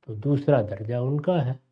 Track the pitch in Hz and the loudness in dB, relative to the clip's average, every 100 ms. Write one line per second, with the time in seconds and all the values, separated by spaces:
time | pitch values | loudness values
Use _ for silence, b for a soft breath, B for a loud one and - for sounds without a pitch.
0 | - 107 139 139 - 139 101 98 110 123 | -10 -6 0 0 4 2 2 -6 -4 -4
1 | 123 147 151 180 123 131 _ | -2 -2 0 0 0 -4 _